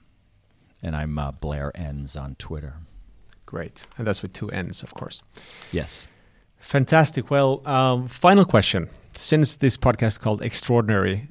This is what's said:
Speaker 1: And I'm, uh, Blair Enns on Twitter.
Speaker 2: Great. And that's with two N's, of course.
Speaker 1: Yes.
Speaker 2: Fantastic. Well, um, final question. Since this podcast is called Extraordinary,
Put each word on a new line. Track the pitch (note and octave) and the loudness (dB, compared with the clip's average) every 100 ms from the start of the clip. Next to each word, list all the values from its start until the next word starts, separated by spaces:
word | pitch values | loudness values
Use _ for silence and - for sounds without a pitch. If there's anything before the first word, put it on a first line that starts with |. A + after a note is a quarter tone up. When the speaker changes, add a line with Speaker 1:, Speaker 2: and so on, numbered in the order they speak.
| _ _ _ _ _ _ _ _ | _ _ _ _ _ _ _ _
Speaker 1:
And | E2+ D#2 | -8 -6
I'm, | D#2 D2+ | -4 -4
uh, | C#2+ | -6
Blair | C2+ D2+ D2 C#2+ - | -6 -6 -6 -6 -8
Enns | D#2 C#2+ C#2 D2 | -8 -8 -10 -10
on | C#2 C2 | -12 -12
Twitter. | - D#2 C#2+ D2+ E2+ - - - - - - | -12 -12 -12 -14 -18 -20 -20 -20 -20 -20 -14
Speaker 2:
Great. | - E2+ - - - | -12 -10 -14 -18 -8
And | A2 | -4
that's | G2 | -4
with | F#2+ | -6
two | - G#2+ | -10 -8
N's, | F#2+ F2+ - | -8 -8 -8
of | - - | -12 -14
course. | - - - - - - - | -14 -14 -20 -20 -20 -20 -8
Speaker 1:
Yes. | F2 - - - _ _ _ _ _ | -8 -6 -10 -16 _ _ _ _ _
Speaker 2:
Fantastic. | - C#3+ C3 D#3+ D3+ - A2+ | -4 0 4 4 4 0 0
Well, | C#3 C3+ C#3 - | 2 2 0 0
um, | C3+ C3 B2 B2+ | 2 2 2 -2
final | - F3 G3+ | 2 6 8
question. | F#3+ A2 - F#2+ D#2+ - - - | 6 4 2 0 -4 -10 -18 -12
Since | - D#3 D3 - | 0 2 2 2
this | C3+ - | 2 2
podcast | C3 A#2 A2+ | 2 2 2
is | - | 0
called | A2+ G#2+ | -2 -2
Extraordinary, | A2 - - A#2+ G#2+ G#2 F#2+ F#2+ C#3+ | -2 -4 0 2 4 2 2 -2 -6